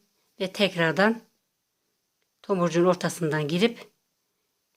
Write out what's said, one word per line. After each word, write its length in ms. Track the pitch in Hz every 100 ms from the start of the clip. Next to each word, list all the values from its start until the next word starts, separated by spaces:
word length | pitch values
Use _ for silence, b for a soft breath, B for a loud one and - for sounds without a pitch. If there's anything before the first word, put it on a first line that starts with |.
| _ _ _ -
ve 120 | 190
tekrardan 680 | - 196 175 165 160 208 233 - _ _ _ _ _ _ _ _ _ _ _
tomurcuğun 420 | - 196 175 165
ortasından 640 | 180 175 175 - 160 151 147
girip 440 | 170 226 233 - _ _ _ _ _ _ _ _